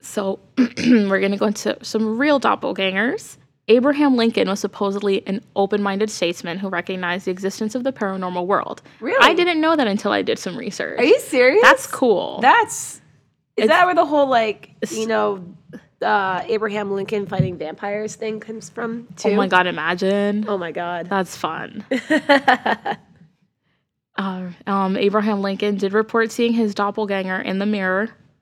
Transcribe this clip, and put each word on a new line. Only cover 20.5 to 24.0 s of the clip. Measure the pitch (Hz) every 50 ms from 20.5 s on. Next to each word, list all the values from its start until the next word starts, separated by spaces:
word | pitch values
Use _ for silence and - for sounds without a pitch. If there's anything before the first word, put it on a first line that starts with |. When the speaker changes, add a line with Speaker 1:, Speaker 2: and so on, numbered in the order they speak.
| 208 190
Speaker 2:
my | 175 165 151
God. | 180 175 175 175 175 170 180
Speaker 1:
That's | 202 196 190 180 -
fun. | - - 165 160 - - - - 214 208 _
Speaker 2:
<laughs> | 262 247 - - 302 294 - - 277 277 277 - 254 233 - 226 226 214 - - - - _ _ _ _ - _ _ _ _ _ _ _ _ _ _ _ _ _ _ _